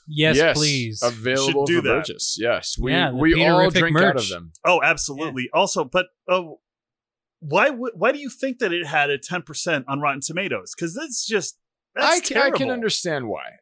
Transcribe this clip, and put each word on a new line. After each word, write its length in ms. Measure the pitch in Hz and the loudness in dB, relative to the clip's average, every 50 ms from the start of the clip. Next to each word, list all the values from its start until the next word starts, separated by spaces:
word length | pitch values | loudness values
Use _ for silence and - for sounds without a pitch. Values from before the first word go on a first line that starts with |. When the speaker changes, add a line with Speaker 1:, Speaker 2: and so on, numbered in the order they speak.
Speaker 1:
<laughs> 60 | _ 156 | _ -6
Speaker 2:
Yes, 280 | 151 147 151 156 151 | -2 2 2 4 4
Speaker 3:
Yes, 200 | 139 165 160 127 | 6 4 4 4
Speaker 2:
please. 460 | 151 151 147 143 131 120 113 107 - 123 | 2 2 2 2 0 -2 -4 -4 -2 -2
Speaker 3:
available 420 | 120 117 110 113 127 131 135 135 | -2 -2 -2 -2 0 0 0 2
Speaker 1:
You 60 | 135 | 2
should 140 | 135 139 143 | 2 2 2
do 100 | 147 175 170 | 2 2 2
Speaker 3:
for 60 | 156 127 | 2 2
Speaker 1:
that. 180 | 110 98 90 | 0 0 -2
Speaker 3:
purchase. 300 | - - - - - - - | -6 -8 -6 -6 -4 -4 -2
Yes, 360 | 107 117 110 90 - - - | 0 0 0 0 -2 -4 -4
we, 140 | - 113 131 | -4 -2 0
Speaker 2:
Yeah, 200 | 151 175 175 139 | 0 0 0 0
the 60 | 123 | 0
Speaker 3:
we 180 | 127 151 165 165 156 180 208 | 2 4 4 4 4 4 4
all 100 | 175 180 | 6 6
Speaker 2:
Peterific 180 | 185 190 170 185 | 4 4 4 2
Speaker 3:
drink 180 | 165 165 151 160 | 2 4 4 4
out 40 | 185 196 | 4 4
of 60 | 135 | 4
Speaker 2:
merch. 140 | 131 107 95 | 0 -2 -4
Speaker 3:
them. 220 | 92 85 85 82 - - - | -6 -8 -12 -16 -10 -2 2
Speaker 1:
Oh, 160 | - 180 156 | 2 2 4
absolutely. 600 | 131 156 165 143 - - 139 139 160 156 135 131 123 | 4 2 2 0 -2 -6 -6 -6 -6 -6 -4 -6 -6
Speaker 2:
Yeah. 60 | 117 - 160 | -2 0 0
Speaker 1:
Also, 240 | 196 185 - 190 151 | 0 2 0 -2 -2
but, 220 | 127 - 180 180 - _ _ _ - | 0 0 -2 -2 -2 _ _ _ -2
uh, 140 | 180 185 175 156 143 - _ _ _ _ _ _ _ _ _ _ _ _ _ _ _ _ | -2 -2 -2 -6 -14 -20 _ _ _ _ _ _ _ _ _ _ _ _ _ _ _ _
why 260 | 165 143 151 190 226 294 | -6 -2 2 2 2 2
w-, 240 | 277 226 254 247 - | 0 -2 -8 -8 -4
why 160 | 170 185 240 | 0 0 0
do 80 | - 294 | 0 0
you 120 | 285 262 | -4 -12
think 280 | - - - 269 247 - | -10 -6 -6 -6 -4 -2
that 140 | 247 185 | -2 -2
it 140 | 170 175 170 | -2 -2 -4
had 240 | 143 160 151 143 143 | -2 0 0 0 0
a 80 | 143 135 | 0 -4
ten 240 | - - 180 - | -4 -6 -8 -8
percent 420 | - - 143 - - 180 160 143 131 | -8 -8 -10 -6 -4 -2 -2 -2 -2
on 140 | - 139 143 | -4 -4 -2
Rotten 200 | 147 143 139 139 | -2 -2 -2 -2
Tomatoes? 540 | - - 156 185 196 180 123 101 92 - - | -6 -6 -4 -4 -4 -4 -4 -6 -6 -8 -10
'Cause 200 | - 170 165 160 | -6 -6 -6 -6
that's 300 | 262 320 302 233 - - | -8 -8 -6 -6 -6 -4
just, 320 | - 220 196 156 - - _ _ _ _ _ _ _ - | -2 -2 -2 -2 -4 -10 _ _ _ _ _ _ _ -4
that's 120 | - 285 | 0 2
Speaker 3:
I 140 | 285 330 359 | 2 2 2
ca-, 200 | - - 269 226 | 0 0 0 2
I 100 | 277 269 | 2 2
can 80 | - - | 2 0
Speaker 1:
terrible. 120 | 269 262 | -2 -2
Speaker 3:
understand 560 | 254 240 226 214 - - - 175 151 139 123 107 | -2 -2 -2 -2 -2 -2 -2 -2 -4 -4 -4 -6
why. 160 | 95 71 64 57 - _ | -6 -8 -10 -12 -16 _